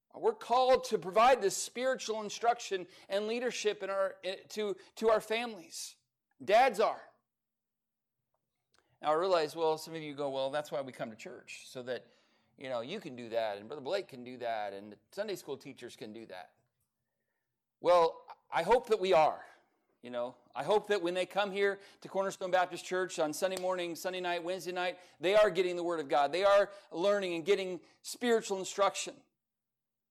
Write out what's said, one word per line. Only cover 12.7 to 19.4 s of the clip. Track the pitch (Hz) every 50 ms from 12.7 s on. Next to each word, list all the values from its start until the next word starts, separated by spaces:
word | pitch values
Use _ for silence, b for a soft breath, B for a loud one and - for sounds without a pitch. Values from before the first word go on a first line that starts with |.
| 104 101
you | 117 135 185 220
can | 185 160 127 120
do | 120 113
that, | 113 117 113 107 101 101
and | 104 113
Brother | 147 151
Blake | 127 135 185 202 185 -
can | 135 123 123
do | 123 127 120
that, | 120 117 117 107 104 101
and | 98 98 104 107 104
the | - _ _
Sunday | - 190 208 220 185
school | 160 - - 139 127
teachers | - 139 123 - 123 113 - -
can | 131 110 107
do | 117 113 92
that." | 92 92 - - _ _ _ _ _ _ _ _ _ _ _ _ _ _ _ _ _ _ _ _ _ _ _ _ _ _
Well, | - 165 180 175 165 160 - - - - - _ _ -
I | - 156 165
hope | 180 233 247 240 -
that | 220 202
we | 185 190
are, | 180 160 156 131 95 -